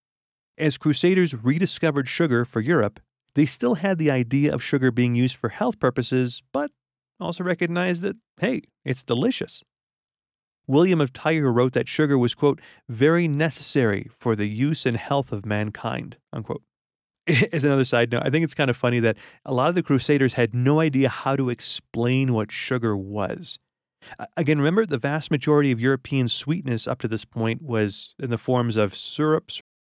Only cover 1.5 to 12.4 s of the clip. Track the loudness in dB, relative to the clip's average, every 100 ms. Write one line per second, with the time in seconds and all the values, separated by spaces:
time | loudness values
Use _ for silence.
1.5 | 0 0 0 0 0 -2 -2 0 0 0
2.5 | -4 0 2 0 -4 _ _ _ 0 0
3.5 | 0 -2 0 0 0 2 2 0 2 2
4.5 | 0 -2 2 2 2 2 2 0 0 -6
5.5 | -2 -4 0 -2 0 0 0 0 -6 -8
6.5 | -6 -6 _ _ _ _ -10 -8 -6 -4
7.5 | -2 -2 -2 -2 -2 -4 -8 _ -6 -4
8.5 | -4 -8 _ -8 -6 -2 0 0 -2 -6
9.5 | -10 _ _ _ _ _ _ _ _ _
10.5 | _ 0 4 4 4 0 -2 -2 2 2
11.5 | 4 2 0 -2 0 2 2 2 2